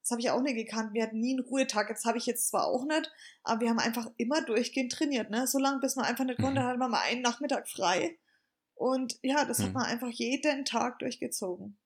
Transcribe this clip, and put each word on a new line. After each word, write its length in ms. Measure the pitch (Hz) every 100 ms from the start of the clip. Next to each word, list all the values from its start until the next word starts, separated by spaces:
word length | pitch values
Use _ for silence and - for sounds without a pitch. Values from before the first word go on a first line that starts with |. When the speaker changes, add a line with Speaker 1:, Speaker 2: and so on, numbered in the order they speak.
Speaker 1:
das 80 | -
hab 80 | 233
ich 100 | 233
auch 120 | 214
nicht 140 | 277 233
gekannt, 380 | 220 220 220
wir 100 | 214
hatten 160 | 220 220
nie 120 | 240 262
einen 80 | 247
Ruhetag. 420 | 269 262 208 208
Das 160 | 220
hab 120 | 233 233
ich 100 | 247
jetzt 220 | 240 -
zwar 180 | - -
auch 180 | 247 277
nicht, 240 | 311 - - - _
aber 160 | - 220
wir 80 | 233
haben 100 | 233
einfach 280 | - 233 226 -
immer 240 | 240 311
durchgehend 500 | 269 220 240 269 254
trainiert, 380 | - 302 262 202
ne? 160 | 220 262
So 120 | 277
lange, 220 | 269 269
bis 160 | 262 -
man 100 | -
einfach 180 | 240
nicht 160 | 262 240
konnte, 220 | 262 269
Speaker 2:
Mhm. 20 |
Speaker 1:
hat 140 | 247 247
man 120 | 254
mal 120 | 202
einen 200 | 110 240
Nachmittag 460 | 247 233 285 254 -
frei. 500 | - 175 180 339 - _ _ _ _ _
Und 440 | - 247 262 247 -
ja, 220 | 262 285 277
das 160 | 226
hat 100 | 190
Speaker 2:
Hm. 20 |
Speaker 1:
man 120 | 262 -
einfach 220 | 240 247
jeden 540 | 226 233 277 302 277 269
Tag 340 | 233 240 247
durchgezogen. 800 | 254 240 247 - 190 180 208 202